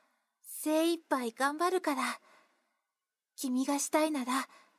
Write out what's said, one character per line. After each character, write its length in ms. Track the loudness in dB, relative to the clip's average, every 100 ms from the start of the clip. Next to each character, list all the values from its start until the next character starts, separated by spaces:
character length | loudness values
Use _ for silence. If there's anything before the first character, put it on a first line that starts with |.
| _ _ _ _
精 480 | -14 -6 0 2 2
一 80 | 0
杯 320 | 0 -2 -2
頑 260 | -2 -2 0
張 140 | 2
る 100 | 2
か 140 | 0
ら。 260 | -2 -2 -4 _ -20 _ _ _ _ _ _ _ _ _ -8
君 300 | -2 0 0
が 140 | 0
し 100 | 2
た 140 | 2
い 80 | 2
な 120 | 0
ら、 240 | -2 -2 -4 -12 _